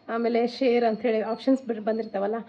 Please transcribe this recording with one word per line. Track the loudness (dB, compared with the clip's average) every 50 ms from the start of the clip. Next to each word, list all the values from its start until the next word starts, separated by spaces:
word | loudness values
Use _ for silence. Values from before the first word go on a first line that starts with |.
| _ -6
ಆಮೇಲೆ | -4 -2 0 2 2 2 2
share | 0 0 0 2 4 4 4 4
ಅಂಥೇಳಿ | 2 2 0 0 0 0 0
options | 0 -2 -4 -2 2 2 2 2 2 -2
ಬರ್-, | -6 -4
ಬಂದಿರ್ತಾವಲ್ಲ, | -2 -2 -2 -2 -4 -4 -4 -4 -2 -2 -2 -4 -8